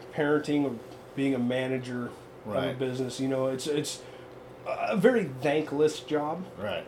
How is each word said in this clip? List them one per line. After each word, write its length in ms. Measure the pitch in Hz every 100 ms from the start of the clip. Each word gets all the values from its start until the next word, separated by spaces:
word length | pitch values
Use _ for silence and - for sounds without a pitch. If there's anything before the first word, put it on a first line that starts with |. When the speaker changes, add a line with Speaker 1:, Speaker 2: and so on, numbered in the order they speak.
| -
Speaker 1:
parenting 500 | - 147 151 151 147
or 80 | 139 113 - - - -
being 200 | 139 127
a 40 |
manager 680 | 120 127 131 131 123 123 120 - - - 110
of 80 |
a 40 | 104 131
Speaker 2:
Right. 120 | 127
Speaker 1:
business. 400 | 131 127 131 127
You 80 | 135
know, 200 | 131 131
it's, 200 | 131 156
it's 340 | 147 147 - - - - - - - -
a 300 | - - 214
very 300 | 214 240 165 131
thankless 580 | 147 151 156 143 151 -
job. 460 | - 151 151 170 185 -
Speaker 2:
Right. 280 | 104 85